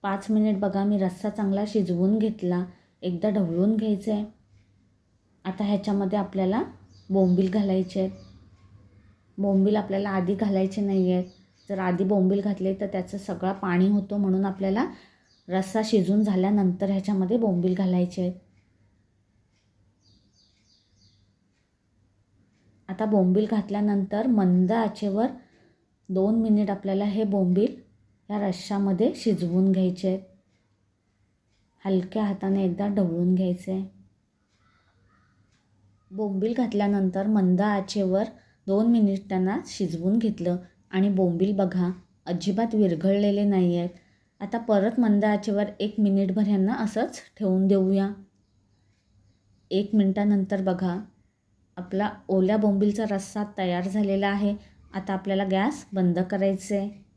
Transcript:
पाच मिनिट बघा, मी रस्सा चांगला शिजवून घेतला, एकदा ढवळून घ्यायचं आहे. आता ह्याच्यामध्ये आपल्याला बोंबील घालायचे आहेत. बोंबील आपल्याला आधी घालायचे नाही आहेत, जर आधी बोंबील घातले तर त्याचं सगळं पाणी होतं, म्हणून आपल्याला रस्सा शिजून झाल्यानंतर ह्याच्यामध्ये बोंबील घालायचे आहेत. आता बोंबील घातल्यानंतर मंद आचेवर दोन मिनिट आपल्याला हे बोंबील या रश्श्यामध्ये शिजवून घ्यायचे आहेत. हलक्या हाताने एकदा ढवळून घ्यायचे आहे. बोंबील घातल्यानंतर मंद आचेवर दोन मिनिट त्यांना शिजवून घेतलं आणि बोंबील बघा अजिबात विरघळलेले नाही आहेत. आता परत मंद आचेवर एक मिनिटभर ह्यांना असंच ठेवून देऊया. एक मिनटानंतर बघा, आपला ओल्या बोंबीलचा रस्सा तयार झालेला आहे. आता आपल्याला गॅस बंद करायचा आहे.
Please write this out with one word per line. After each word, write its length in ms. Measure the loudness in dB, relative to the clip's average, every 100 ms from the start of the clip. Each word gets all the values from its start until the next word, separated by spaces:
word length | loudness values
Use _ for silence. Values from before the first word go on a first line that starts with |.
पाच 220 | -4 -6 -2
मिनिट 280 | 0 2 0
बघा, 240 | -2 -2
मी 140 | 0 0
रस्सा 300 | 0 -4 -8
चांगला 340 | -4 -2 -2 -2
शिजवून 520 | -2 0 0 2 2
घेतला, 460 | 0 -2 -2 -2 -4 -10 _ _
एकदा 260 | -6 -2 -2
ढवळून 440 | 0 0 0 2 2
घ्यायचं 360 | 0 -2 -2
आहे. 120 | -4 -6 -14 _ _ _ _ _ _ _ _ _ _
आता 200 | -10 -6
ह्याच्यामध्ये 540 | -2 -2 0 -2 0 -2
आपल्याला 440 | -2 -2 0 0 -4 -10 -20 -20 -2
बोंबील 400 | 2 4 4 2
घालायचे 500 | 0 0 0 -2 -2
आहेत. 100 | -4 -6 -20 -20 -20 _ -20 -20 -20 _ _ _ _ -4
बोंबील 380 | 0 2 4 2
आपल्याला 340 | -2 -4 -2
आधी 240 | -2 -2
घालायचे 460 | -2 0 0 0 -2
नाही 320 | 0 2 2
आहेत, 120 | 2 -2 -10 _ _ _
जर 100 | -4
आधी 260 | -2 0
बोंबील 360 | 2 2 2 2
घातले 340 | 0 -2 -2 -4
तर 60 | -4
त्याचं 320 | -6 -6 -10
सगळं 340 | -8 -6 -4
पाणी 360 | -4 0 2 4
होतं, 280 | 2 0 -2
म्हणून 280 | 0 2
आपल्याला 400 | 0 -2 -2 0 -2 -6 -20 _ _ _ -4
रस्सा 320 | -4 -2 -2
शिजून 380 | 2 2 2 2
झाल्यानंतर 680 | 2 2 2 2 2 0 -2
ह्याच्यामध्ये 460 | -2 -2 -2 0 0
बोंबील 380 | 2 0 0
घालायचे 480 | 0 0 0 0 -2
आहेत. 120 | -4 -6 _ _ _ _ _ _ _ _ _ _ _ _ _ _ _ _ _ _ _ _ _ _ _ _ _ _ _ _ _ _ _ _ _ _ _ _ _ _ _ _ _ _ _ _ -14
आता 160 | -6
बोंबील 420 | 0 2 4 2 2
घातल्यानंतर 760 | -2 -2 -2 0 0 -2 -2 0
मंद 460 | 2 4 4 4
आचेवर 540 | 2 0 -2 -4 -2 -2 -4 -18 _ _ _ _ _ _
दोन 320 | 0 2 2
मिनिट 300 | 4 2 2
आपल्याला 340 | -2 -2 0
हे 200 | 0 0
बोंबील 580 | 0 2 2 4 2 -2 -18 _ _ _ _
या 80 | -4
रश्श्यामध्ये 720 | -4 -4 -4 -2 0 2 0
शिजवून 560 | 0 -2 0 0 2 2
घ्यायचे 360 | 2 0 0 -4
आहेत. 120 | -4 -8 _ _ _ _ _ _ _ _ _ _ _ _ _ _ _
हलक्या 380 | -2 0 0 -4
हाताने 400 | -2 -2 -2 0
एकदा 220 | 0 -2 -2
ढवळून 480 | 0 0 2 2
घ्यायचे 380 | 2 2 -2 -4
आहे. 120 | -6 -8 -14 -20 _ _ _ _ _ _ _ _ _ _ _ _ _ _ _ _ _ _ _ _
बोंबील 440 | -6 -4 -2 -2
घातल्यानंतर 720 | 0 -2 0 0 2 0 0 0
मंद 340 | 2 4 4
आचेवर 640 | 2 0 -2 -2 0 0 -2 -6 _ _ -2
दोन 200 | 0 4
मिनिट 420 | 4 4 0 -2
त्यांना 300 | 0 0 -2 -6
शिजवून 520 | -6 -4 -2 0 0
घेतलं 380 | 0 -2 -2 -2 -6 _ _
आणि 180 | 0 0
बोंबील 460 | 2 2 2 0 2
बघा 340 | 0 0 -2 -4 -14 _ -6
अजिबात 480 | -4 -2 -2 0
विरघळलेले 680 | 2 2 2 2 2 2 2
नाही 320 | 2 2 2 2
आहेत. 120 | -2 -8 _ _ _ _
आता 180 | -8 -6
परत 420 | 0 2 2 2
मंद 240 | 2 4
आचेवर 460 | 2 0 0 -2 -2 -4
एक 200 | -6 0
मिनिटभर 420 | 2 2 2 0
ह्यांना 320 | 0 2 2
असंच 460 | 0 -2 -2 -4 -6 -20 _
ठेवून 280 | 0 2 4
देऊया. 440 | 4 4 2 0 -6 -18 _ _ _ _ _ _ _ _ _ _ _ _ _ _
एक 240 | -4 0
मिनटानंतर 680 | 2 2 2 2 2 0 -2
बघा, 360 | 0 0 -2 -4 -8 _ _ _ _ _ _ -18
आपला 340 | -8 -4 -4 -6 -2
ओल्या 280 | 0 2 2
बोंबीलचा 480 | 2 2 2 0 -2
रस्सा 340 | -2 -4 -8 -8 -4
तयार 300 | -2 -2 -2
झालेला 400 | -2 0 0 0
आहे. 260 | 0 -2 -4 -10 -20 -12
आता 200 | -12 -6
आपल्याला 320 | -6 -2 -2
गॅस 420 | 0 0 0 -4 -8
बंद 260 | 0 0 2
करायचा 580 | -2 0 0 -2 -4 -4
आहे. 280 | -4 -10 -20